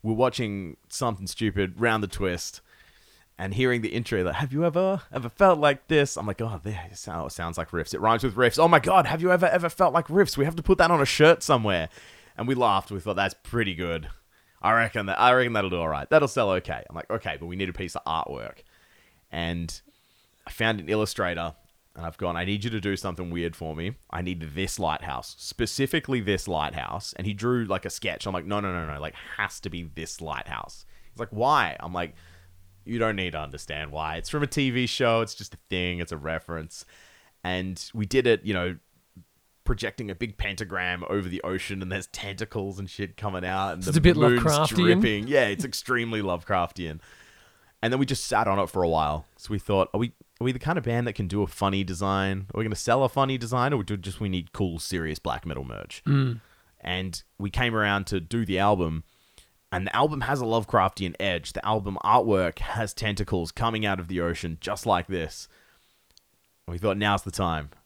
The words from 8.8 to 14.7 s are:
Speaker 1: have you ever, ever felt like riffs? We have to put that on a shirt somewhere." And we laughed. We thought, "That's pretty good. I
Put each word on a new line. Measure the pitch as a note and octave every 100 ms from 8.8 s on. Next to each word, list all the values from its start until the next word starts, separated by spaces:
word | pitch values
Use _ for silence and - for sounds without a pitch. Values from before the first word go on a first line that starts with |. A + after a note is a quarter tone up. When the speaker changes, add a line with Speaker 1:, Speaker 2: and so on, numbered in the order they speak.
| A#2+ F#3+
Speaker 1:
have | C#3 D#3
you | F3+
ever, | F3+
ever | F3 F3+ E3+
felt | - F3+
like | D#3 D#3+
riffs? | F3 G3 -
We | C#3+
have | E3
to |
put | D#3 F#3+
that | E3
on | E3+
a |
shirt | C#3 - D3+ E3
somewhere." | - C3 G#2+ F2+ D#2+ - - - - -
And | A#2+
we |
laughed. | B2+ A#2+ G2 -
We | G2
thought, | G#2 F#2+
"That's | G2 -
pretty | - A#2+ G#2
good. | E2+ F2 E2 D2 - _ _ _ _
I | G2+